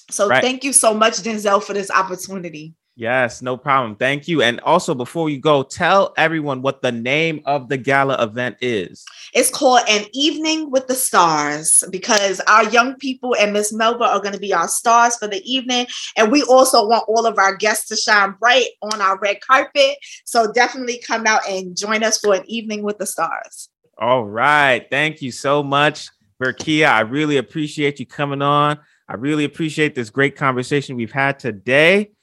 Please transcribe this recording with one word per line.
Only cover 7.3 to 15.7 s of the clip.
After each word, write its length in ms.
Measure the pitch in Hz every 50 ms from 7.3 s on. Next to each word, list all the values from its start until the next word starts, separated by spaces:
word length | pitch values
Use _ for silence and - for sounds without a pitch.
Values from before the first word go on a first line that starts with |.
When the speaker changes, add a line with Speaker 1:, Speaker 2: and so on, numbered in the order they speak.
| 156 147 -
Speaker 2:
of 240 | 135 143 139 127 113
the 80 | 139 135
gala 440 | 113 135 139 135 139 135 131 -
event 360 | 120 107 104 123 123 123 - -
is. 460 | 123 123 120 101 87 - 107 - - - - - - - -
Speaker 1:
It's 160 | 240 - -
called 300 | - - 294 262 254 240 - -
An 140 | 214 208 208 - -
Evening 560 | 262 285 320 294 302 311 311 320 311 311 285
with 180 | 254 269 262 -
the 60 | 254
Stars, 920 | 262 - - - 202 175 165 156 151 147 147 147 151 160 - - - - 175
because 520 | 185 185 - - 220 208 202 196 185 180
our 280 | - - 214 220 220 208
young 260 | 214 233 240 262 262 262
people 360 | - 269 254 - - 247 233 -
and 140 | 208 208 202
Miss 180 | 208 208 208
Melba 320 | 220 214 226 226 240 233 226
are 160 | 196 190 196
gonna 180 | 196 202 202 196
be 160 | 208 196 185
our 140 | 170 170 196
stars 480 | - - - 240 233 233 233 240 240
for 120 | - 214 208
the 140 | 202 185 - 226
evening. 380 | 254 262 233 254